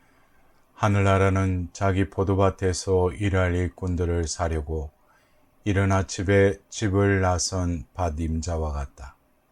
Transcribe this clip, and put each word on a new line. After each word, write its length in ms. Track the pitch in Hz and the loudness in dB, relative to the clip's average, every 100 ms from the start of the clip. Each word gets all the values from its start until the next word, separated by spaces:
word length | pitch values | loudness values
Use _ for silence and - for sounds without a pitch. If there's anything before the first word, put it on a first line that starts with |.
| _ _ _ _ _ _ _ | _ _ _ _ _ _ _
하늘나라는 960 | - 107 101 98 95 98 95 95 92 85 | -2 0 2 4 4 4 2 0 -2 -4
자기 360 | - 98 92 92 | -2 0 0 0
포도밭에서 1000 | - 92 95 98 95 95 87 - 92 90 | -2 0 2 2 2 -2 -2 0 2 2
일할 420 | 64 104 95 90 | 0 0 2 2
일꾼들을 760 | 87 87 - 92 90 85 85 85 | 0 -2 -4 -4 -2 0 -2 -2
사려고 640 | - 85 80 76 78 73 - _ _ _ _ _ _ | -4 -4 -4 -4 -8 -8 -14 _ _ _ _ _ _
이른 280 | 104 98 98 | -2 0 2
아침에 680 | 95 95 - 95 101 98 - _ | 0 -2 -4 2 4 4 2 _
집을 520 | - 110 98 101 98 | -6 -2 2 2 2
나선 640 | 92 87 - 92 87 82 - | 2 0 -2 -2 -4 -4 -8
밭 260 | - 87 76 | -6 -4 -4
임자와 520 | 80 80 82 80 78 | -4 -4 -4 -4 -4
같다. 440 | 71 69 - - - _ _ _ | -6 -8 -14 -20 -20 _ _ _